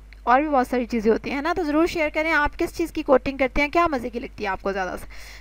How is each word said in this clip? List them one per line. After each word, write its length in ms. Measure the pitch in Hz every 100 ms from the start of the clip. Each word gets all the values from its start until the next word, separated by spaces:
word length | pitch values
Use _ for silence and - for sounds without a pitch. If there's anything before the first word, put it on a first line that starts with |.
| - - -
और 140 | 254
भी 60 | 311
बहुत 200 | 269 240
सारी 180 | 254 233
चीज़ें 260 | 233 214
होती 180 | 220 -
हैं 120 | 285
ना, 120 | 311
तो 100 | 359
ज़रूर 240 | 294 302 349
share 220 | 349 302
करें 200 | 311 320
आप 240 | 302 294 -
किस 200 | 339 -
चीज़ 160 | 320
की 80 | 311
coating 360 | - 254 277 269
करते 220 | 262 -
हैं, 80 | 285
क्या 160 | 339 339
मज़े 220 | 262 233
की 100 | 233
लगती 240 | - -
है 60 | 208
आपको 220 | 190 196
ज़्यादा 240 | 190 180 -
से। 120 | - - - -